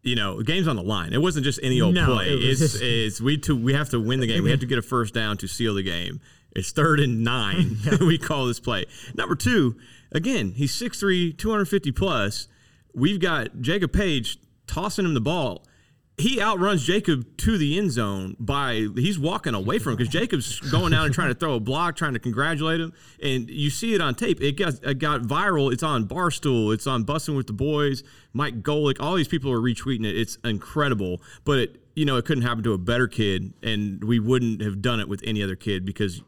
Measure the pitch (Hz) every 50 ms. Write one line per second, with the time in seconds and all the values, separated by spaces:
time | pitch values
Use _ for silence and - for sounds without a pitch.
0 | _ 127 123 117 104 98 95 107 110 123 160 190 185 156 135 101 85 98 110 95
1 | 85 82 104 127 151 185 151 151 131 143 127 - - 131 127 151 160 175 180 180
2 | 165 147 127 107 92 90 143 131 - 123 135 131 160 147 - 101 117 123 117 113
3 | 113 110 104 - 117 131 151 147 - - 151 123 113 127 135 143 151 - - 120
4 | 110 110 127 131 127 113 113 104 101 104 123 139 135 123 135 120 107 - 127 123
5 | 117 107 - 117 110 107 104 92 - 90 - - 117 110 104 98 95 92 85 85
6 | 87 90 - - _ - - _ _ _ - - 98 - - - 147 165 151 147
7 | 143 127 120 113 113 117 123 131 110 98 98 175 165 123 - 110 104 151 208 185
8 | 190 170 135 160 - - 160 143 131 123 117 - - - 117 95 82 - - -
9 | - - 127 - - - - - - 247 247 214 147 123 113 - - - - -
10 | _ _ - 156 165 247 269 190 113 95 92 117 143 135 - - 233 233 - -
11 | 202 196 185 180 175 170 156 - - 214 220 208 196 - - 196 - 143 127 -
12 | 190 196 160 120 101 101 110 - - - _ _ _ _ _ _ _ _ _ -
13 | 127 175 208 190 170 180 165 147 113 - - - 123 131 170 208 185 151 - 185
14 | 208 185 151 131 113 - - - _ _ _ _ _ - - 156 180 208 - -
15 | 190 175 156 123 110 135 170 180 147 120 90 - _ _ _ _ _ _ _ _
16 | _ _ _ - 147 240 269 233 202 220 214 185 180 202 202 170 123 165 180 202
17 | - 180 156 131 117 - - - - 202 226 190 156 143 147 185 214 185 117 120
18 | 113 101 101 95 95 92 - - 117 98 135 143 139 131 117 110 110 107 98 120
19 | 123 190 208 165 135 160 196 214 - 151 117 101 95 107 - - - 147 117 -
20 | 123 110 143 165 226 233 - 147 - - - - - 139 - - 180 165 156 156
21 | 160 151 127 - 131 135 123 - 170 160 135 117 107 107 131 151 175 170 143 -
22 | 165 151 127 113 - - 113 113 139 160 165 143 156 160 160 170 165 165 170 -
23 | - - - - - 143 131 131 117 - - 151 143 147 143 - - 233 220 190
24 | 170 143 120 - 220 226 175 - 131 143 143 139 202 170 139 - - - 139 131
25 | 139 151 147 127 120 107 135 156 190 208 185 151 139 135 123 117 - 156 147 123
26 | 110 98 123 170 180 170 - - - 147 131 117 110 104 110 104 - 139 131 120
27 | 110 98 147 160 - - 151 139 123 - 107 98 131 147 151 147 147 143 135 -
28 | - - - - - _ _ 135 147 139 120 113 95 - 147 151 151 139 135 -
29 | - 151 180 185 147 - - 156 127 139 127 117 113 127 117 - - 139 131 113
30 | 113 107 82 101 117 - - - - 120 107 101 - - - 151 147 139 127 104
31 | 98 90 90 87 - - - - _ - 143 135 120 - - - _ _ _ 156
32 | 151 143 135 123 113 - 156 131 120 123 120 113 104 117 107 92 90 95 117 123
33 | 127 113 - - 110 101 95 92 - 95 - _ - 113 110 104 104 104 98 -
34 | - 107 120 117 104 113 127 127 120 117 110 98 107 107 98 101 98 127 120 113
35 | 104 85 101 92 - 113 110 104 101 98 95 - - 110 101 92 92 98 95 -
36 | 107 98 87 87 -